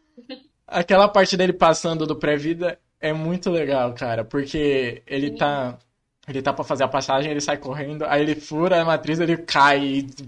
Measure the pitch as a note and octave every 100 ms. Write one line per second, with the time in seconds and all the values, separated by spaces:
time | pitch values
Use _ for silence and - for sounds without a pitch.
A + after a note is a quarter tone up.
0 | _ - - C4 _ _ - F3+ F3 G3
1 | G3+ G3+ F#3+ F3+ F#3 F3+ E3 D#3 E3+ E3
2 | D#3 D3+ D3+ D3 D3+ E3+ F3 - _ _
3 | D#3 D#3 D#3+ F3+ F#3+ E3+ C#3+ C#3 B2 A#2+
4 | B2 A2+ A2+ C#3+ C#3 D#3+ D3 C3+ B2 A2+
5 | - C#3 C#3+ D3 D3 C#3+ B2+ B2 _ _
6 | _ _ - C3+ C3+ - C#3 C#3 C3 C#3
7 | C3 C3+ D3+ D3 D3 D3 C3 C#3 C#3 D3+
8 | D3+ C#3+ D3+ D3+ - D3+ F3+ F3 E3 D#3
9 | D#3 E3 E3 E3 - D3 C#3+ C#3 C#3 C3+
10 | C3+ -